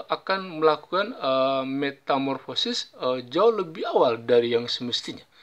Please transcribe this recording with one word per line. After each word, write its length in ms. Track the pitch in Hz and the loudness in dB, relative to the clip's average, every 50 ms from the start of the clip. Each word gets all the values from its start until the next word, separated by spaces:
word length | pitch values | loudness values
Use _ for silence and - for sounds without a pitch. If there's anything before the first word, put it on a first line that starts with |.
| - | -2
akan 560 | - 160 - - - 190 190 190 190 165 156 156 | -4 -6 -6 -2 -2 -2 -2 -4 -6 -4 2 4
melakukan, 480 | 156 151 147 - - - 185 202 220 | 4 2 2 -2 -4 -2 -2 -2 -2
eh, 520 | 262 - - 135 131 131 131 135 135 135 131 131 | -4 -4 -2 0 2 2 2 2 0 0 -2 -4
metamorfosis, 1300 | 135 139 143 143 139 - - - 147 135 135 139 135 131 - - 127 - - 233 240 - - - - 254 | -4 -4 -4 -4 -6 -6 -4 -2 0 0 0 -2 -4 -4 -6 -8 -4 -4 -2 -2 -2 -4 -8 -10 -10 -6
eh, 280 | 160 127 127 131 123 120 | -2 -2 -2 -2 -4 -4
jauh 240 | 127 165 202 233 | 0 4 4 4
lebih 320 | 226 208 185 165 156 - 392 - | 4 2 -2 -6 -6 -8 -4 0
awal 320 | 339 226 160 127 113 117 | 2 4 4 4 2 0
dari 340 | 117 117 123 120 120 120 120 | 0 4 4 4 4 4 2
yang 140 | 117 120 120 | 0 0 -2
semestinya. 560 | - - 127 120 113 - - - - - - _ _ _ | -6 -6 -6 -4 -6 -6 -6 -8 -12 -14 -16 _ _ _